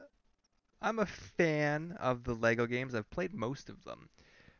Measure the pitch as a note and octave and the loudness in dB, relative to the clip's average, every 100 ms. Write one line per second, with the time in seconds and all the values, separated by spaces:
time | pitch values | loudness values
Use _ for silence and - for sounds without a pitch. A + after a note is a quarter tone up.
0 | C#4+ _ _ _ _ _ _ - - A3+ | -16 _ _ _ _ _ _ -6 -2 0
1 | G#3 - - - E3+ D3+ D3 D3+ E3+ - | -2 -2 -6 2 4 4 2 0 -4 -2
2 | B2+ B2 B2 A#2 A2+ A#2 A#2+ B2 C3 B2 | 0 0 -2 2 4 4 2 0 -2 -4
3 | G#2+ - F3+ F3 A2+ C3+ - A2+ - - | -4 -4 -4 -2 -4 -4 -10 -16 -14 -14
4 | - _ - - - - | -16 _ -20 -20 -20 -20